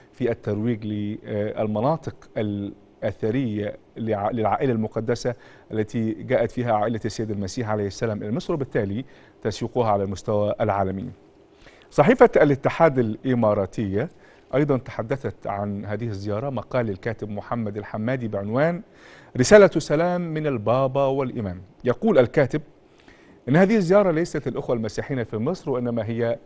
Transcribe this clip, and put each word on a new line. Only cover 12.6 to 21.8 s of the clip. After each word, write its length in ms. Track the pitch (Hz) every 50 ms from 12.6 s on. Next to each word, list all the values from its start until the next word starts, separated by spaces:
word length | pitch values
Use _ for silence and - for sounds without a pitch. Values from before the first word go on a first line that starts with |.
| - 135 - - 165 160 135 127
الإماراتية 1080 | 120 110 107 - - 131 127 120 117 107 104 101 95 92 - - 113 98 95 101 131 180 - - - - - - _ - -
أيضًا 220 | 135 151 143 139 123
تحدثت 720 | - - - - 113 110 - 131 - 113 98 - - 110
عن 380 | 101 101 101 104 101 98 104
هذه 220 | 101 104 104 120 117
الزيارة، 420 | 104 98 98 104 101 107 127 143
مقال 400 | 135 113 104 - - 127 120 110
الكاتب 400 | 98 92 - 120 110 - - 104
محمد 480 | 104 104 - - 123 120 113 104 101 104
الحمادي 500 | 101 - - 107 107 120 131 135 120 107
بعنوان: 540 | 104 101 101 104 110 127 147 165 175 170 - - - - - - - - - - - 120
"رسالة 300 | 127 - 202 214 202 180
سلام 640 | - 165 - - 156 151 170 180 180 180 175 165 156
من 140 | 156 151 151
البابا 580 | 139 117 101 110 117 131 135 131 131 139 139
والإمام". 560 | 135 135 139 139 123 - - 107 95 90 90 92 - - -